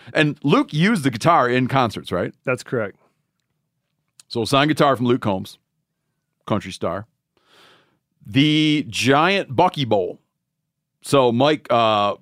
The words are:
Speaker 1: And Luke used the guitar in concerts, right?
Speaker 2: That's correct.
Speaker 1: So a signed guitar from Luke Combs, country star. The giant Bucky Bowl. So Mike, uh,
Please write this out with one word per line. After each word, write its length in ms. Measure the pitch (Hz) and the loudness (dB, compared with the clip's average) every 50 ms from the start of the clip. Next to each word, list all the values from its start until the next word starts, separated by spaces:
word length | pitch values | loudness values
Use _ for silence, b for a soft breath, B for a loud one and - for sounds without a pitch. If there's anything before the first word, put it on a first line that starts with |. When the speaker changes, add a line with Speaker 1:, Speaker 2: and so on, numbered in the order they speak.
| B B | B B
Speaker 1:
And 280 | B - 156 151 143 - - | B 0 0 0 -2 -4 -2
Luke 300 | 143 165 262 294 - - | 0 2 2 0 0 -2
used 300 | 151 170 202 240 185 131 | 0 0 0 0 0 -2
the 80 | 139 | -2
guitar 360 | 107 110 - 160 170 156 127 120 | -4 -2 2 2 4 4 4 2
in 200 | 123 127 127 117 | 2 0 0 0
concerts, 440 | 135 135 127 113 - - - - | 0 0 0 0 -2 -6 -10 -6
right? 220 | 95 87 98 - - _ - | -4 -4 -4 -6 -8 _ -6
Speaker 2:
That's 180 | - 127 123 - | -6 -6 -6 -6
correct. 340 | - - 123 110 98 - _ _ _ _ _ _ _ _ _ _ _ _ _ _ _ _ _ _ _ _ _ _ _ _ _ - - | -6 -6 -6 -6 -6 -10 _ _ _ _ _ _ _ _ _ _ _ _ _ _ _ _ _ _ _ _ _ _ _ _ _ -18 -10
Speaker 1:
So 140 | - 120 | -6 -6
a 60 | 113 - | -4 0
signed 220 | - 135 143 151 | 2 2 2 2
guitar 260 | 147 - 156 143 135 | 2 2 2 2 2
from 100 | 110 127 | 0 0
Luke 160 | 120 120 123 | 0 0 0
Combs, 380 | - 110 98 95 101 - - _ _ _ _ _ _ _ _ _ _ _ _ _ _ _ _ _ _ - | 0 -4 -4 -4 -6 -12 -18 _ _ _ _ _ _ _ _ _ _ _ _ _ _ _ _ _ _ -4
country 240 | 110 101 - 95 | -4 -4 -4 -8
star. 340 | 90 - - 95 85 95 107 - _ _ _ _ _ b b b b b b b b b b b b b b b _ _ - | -12 -8 -8 -8 -8 -8 -10 -14 _ _ _ _ _ b b b b b b b b b b b b b b b _ _ -12
The 600 | 110 104 131 143 151 151 156 156 156 151 151 123 - | -4 0 2 2 2 2 2 0 0 0 -2 -4 -6
giant 640 | 98 90 98 120 139 143 160 180 196 196 160 - 131 | -6 -2 2 2 4 4 4 2 0 -2 -4 -4 0
Bucky 300 | 110 170 180 - 160 139 | 0 0 2 0 -2 -4
Bowl. 340 | 113 110 101 90 85 - - _ _ _ _ _ _ _ _ _ _ _ _ _ _ _ _ - | -2 0 0 -2 -2 -6 -12 _ _ _ _ _ _ _ _ _ _ _ _ _ _ _ _ -6
So 280 | - - 139 131 123 | 0 2 2 4 4
Mike, 360 | 117 120 135 147 156 147 - - | 2 2 2 2 2 0 -2 0
uh, 460 | 127 117 113 110 107 104 104 101 98 - | 0 2 2 2 2 0 0 -2 -2 -4